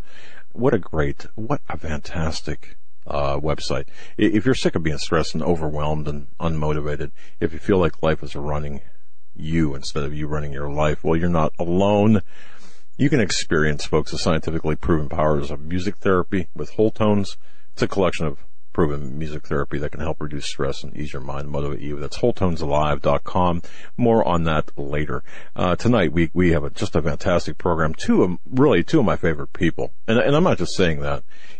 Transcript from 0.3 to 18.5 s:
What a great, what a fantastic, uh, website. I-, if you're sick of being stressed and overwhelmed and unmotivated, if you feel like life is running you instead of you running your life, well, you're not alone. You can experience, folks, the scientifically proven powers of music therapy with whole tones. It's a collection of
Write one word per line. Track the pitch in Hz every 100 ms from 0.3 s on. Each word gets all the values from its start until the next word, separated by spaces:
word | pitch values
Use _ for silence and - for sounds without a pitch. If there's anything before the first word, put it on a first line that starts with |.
| - -
What | - 123
a | 120
great, | 80 80 71 71 - -
what | 110 143 -
a | -
fantastic, | 82 73 - 87 80 78 - 76 - - - - -
uh, | 73 71 71
website. | 76 71 - 65 - - - -
I-, | 107
if | 107 127
you're | 123
sick | 175 90
of |
being | 80 71
stressed | - 82 76
and | 82
overwhelmed | 73 85 78 76 73 78 76
and | 73 71 -
unmotivated, | 82 78 76 76 73 73 73 - - -
if | 80
you | 78
feel | - 98
like | 82 -
life | 80 80
is | 71 71
running | 71 73 73 69 - - - - - -
you | 80 82 78 69
instead | 67 78
of | 71
you | 76 76
running | 73 73
your | 69 73
life, | 71 76 78
well, | - 82
you're | 87
not | 85 78 -
alone. | 85 90 98 104 104 107 - - - - - - - -
You | 143
can | 147
experience, | 98 - - 82 76 73 -
folks, | 80 76
the | 80
scientifically | - 80 - 80 80 78
proven | - 82 73
powers | - 78 76 71
of | 73
music | 73 90 90 101
therapy | 101 92 85 98 87 -
with | 76
whole | - 110
tones. | - 107 104 98 - - - -
It's | -
a | -
collection | - 87 - 80
of | 71 -